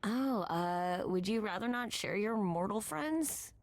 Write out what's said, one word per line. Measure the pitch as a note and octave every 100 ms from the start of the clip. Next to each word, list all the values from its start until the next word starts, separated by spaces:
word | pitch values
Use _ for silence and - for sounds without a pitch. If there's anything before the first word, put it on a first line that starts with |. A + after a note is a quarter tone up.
Oh, | G3+ A#3+ C4+ A#3+
uh, | F3 E3+ F3 F3 F3+ F3+
would | - F#3 F3+
you | A3+
rather | G#3+ F3+ A#3
not | B3 A#3+
share | - -
your | E3+ G#3 A3
mortal | F#3+ E3+ F#3 G#3
friends? | G#3+ D#3 D4+ D#4+ D4+ - - -